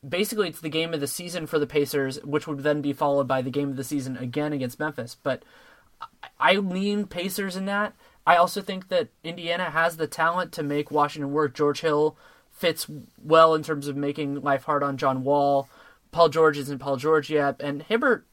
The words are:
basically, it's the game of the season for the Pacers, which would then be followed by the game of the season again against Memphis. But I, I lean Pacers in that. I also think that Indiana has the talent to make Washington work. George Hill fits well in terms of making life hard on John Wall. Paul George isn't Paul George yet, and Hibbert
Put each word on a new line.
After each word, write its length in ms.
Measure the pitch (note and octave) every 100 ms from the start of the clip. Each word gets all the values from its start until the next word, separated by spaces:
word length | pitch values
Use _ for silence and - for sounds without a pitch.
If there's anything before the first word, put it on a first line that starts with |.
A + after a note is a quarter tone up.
| C#3+
basically, 400 | E3+ G#3 G#3+ F#3
it's 140 | -
the 80 | D#3+
game 220 | D3+ E3
of 80 | E3
the 80 | C#3
season 380 | - F3 F3 D#3
for 140 | D#3+
the 80 | C#3+
Pacers, 520 | D3+ C#3+ D3 C3+ C3+
which 240 | C#3 D3 D3+
would 160 | C#3+
then 180 | C#3+ D3
be 120 | C#3+
followed 340 | C#3 D3 C#3 C3
by 160 | C3
the 80 | B2+
game 180 | C3 C#3+
of 60 | C3
the 80 |
season 340 | C3+ D3 B2+ B2+
again 360 | B2+ C3+ D3+
against 260 | D3 B2+ -
Memphis. 380 | D3+ D3 - -
But 220 | C#3+ B2+ - - - - _ _
I, 60 | - _ - _
I 160 | D#3 G3+
lean 500 | G3 F#3 G3+ G#3 G3+
Pacers 500 | F3+ F3+ F#3 G3 F#3
in 100 | F#3+
that. 280 | G3+ G#3 - _ _ -
I 120 | F3
also 220 | A3+ -
think 280 | F#3+ F#3+ F#3
that 220 | F3+ D#3 _
Indiana 460 | D#3+ E3+ E3+ E3+ F3
has 280 | D3+ E3 E3
the 100 | D3+
talent 440 | - E3 F3 F3
to 100 | -
make 260 | D3 C#3+ D3
Washington 420 | D3 D3 D3+ C#3
work. 220 | D3 D3+
George 280 | - D3 C#3+
Hill 360 | D#3+ D3 D#3 - - _ _
fits 380 | - F3+ D#3+ - D3+ - _
well 300 | D3 D#3+ E3
in 100 | D#3+
terms 240 | D3+ D3+ C#3+
of 100 | C#3
making 440 | C#3+ D3 C#3+ C#3
life 220 | C#3 C#3
hard 200 | - D3
on 140 | C#3+ C3+
John 260 | C#3+ C3
Wall. 440 | C3 C#3+ C#3+ C#3 C#3 - - _ _
Paul 180 | D#3+ E3
George 280 | D#3+ D#3 D3
isn't 220 | C#3 C#3
Paul 180 | C#3 C3+
George 320 | D3 D#3 C#3+
yet, 280 | D#3 C#3+ B2+
and 240 | C#3+ C#3+
Hibbert 420 | D3+ A3+ C#4 A3+ _